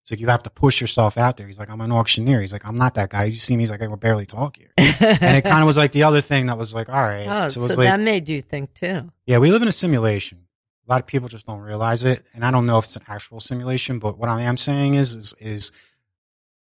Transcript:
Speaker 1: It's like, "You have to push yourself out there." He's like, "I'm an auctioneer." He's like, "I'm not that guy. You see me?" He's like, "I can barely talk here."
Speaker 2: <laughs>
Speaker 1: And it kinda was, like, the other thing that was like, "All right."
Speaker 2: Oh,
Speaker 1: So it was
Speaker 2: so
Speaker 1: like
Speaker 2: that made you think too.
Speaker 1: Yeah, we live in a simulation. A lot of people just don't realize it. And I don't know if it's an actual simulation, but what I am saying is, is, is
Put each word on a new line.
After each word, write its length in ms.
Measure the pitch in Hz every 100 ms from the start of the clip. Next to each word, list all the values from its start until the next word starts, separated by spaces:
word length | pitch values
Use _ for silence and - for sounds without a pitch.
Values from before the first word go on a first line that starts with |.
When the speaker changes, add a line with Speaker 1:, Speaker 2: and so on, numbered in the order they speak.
Speaker 1:
It's 100 | -
like, 80 | 110
"You 80 | 117
have 160 | 120
to 60 | -
push 320 | - 139 -
yourself 360 | 117 - 110 -
out 200 | 123 -
there." 100 | 101
He's 100 | 98
like, 120 | 104
"I'm 100 | 107
an 140 | 113
auctioneer." 480 | 117 110 - 120 131
He's 100 | 95
like, 140 | 101 104
"I'm 100 | 120
not 200 | 127 113
that 140 | 95
guy. 140 | 101
You 140 | 107 113
see 180 | - 123
me?" 80 |
He's 80 | 113
like, 100 | 101
"I 40 | 110
can 80 | 104
barely 300 | 113 107 101
talk 320 | 107 143 -
here." 160 | _ -
Speaker 2:
<laughs> 0 |
Speaker 1:
And 600 | 143 - 226 185 175 135
it 80 | 196
kinda 200 | 156 156
was, 120 | 147
like, 160 | 147
the 100 | 143
other 160 | 151 147
thing 280 | - 139 127
that 100 | 113
was 160 | 110
like, 160 | 113 113
"All 120 | 135
right." 260 | 110 101 104
Speaker 2:
Oh, 180 | 208 160
Speaker 1:
So 140 | 123
it 20 |
was 80 | 120
Speaker 2:
so 60 | -
Speaker 1:
like 100 | 127
Speaker 2:
that 140 | 196
made 260 | 220 202 151
you 140 | 147
think 320 | - 143 139
too. 360 | - 180 185 170 _ -
Speaker 1:
Yeah, 120 | 120
we 140 | 147
live 100 | 220
in 80 | 233
a 20 |
simulation. 680 | - 185 131 113 104 - 90 87 _ _ _ 113
A 60 |
lot 80 | 127
of 80 | -
people 220 | 139 123
just 160 | 113 -
don't 140 | 104
realize 420 | 104 107 113 117
it. 220 | 127 127 -
And 100 | 131
I 80 | 123
don't 140 | 127 120
know 120 | 113
if 60 |
it's 140 | - -
an 60 | -
actual 320 | 101 - 113
simulation, 600 | - 123 123 127 - 123
but 180 | 107 101
what 100 | 117
I 140 | 117
am 160 | 120 123
saying 380 | - 139 139 139
is, 200 | 131 113
is, 180 | 104 -
is 320 | 110 104 - - _ _ _ _ _ _ _ _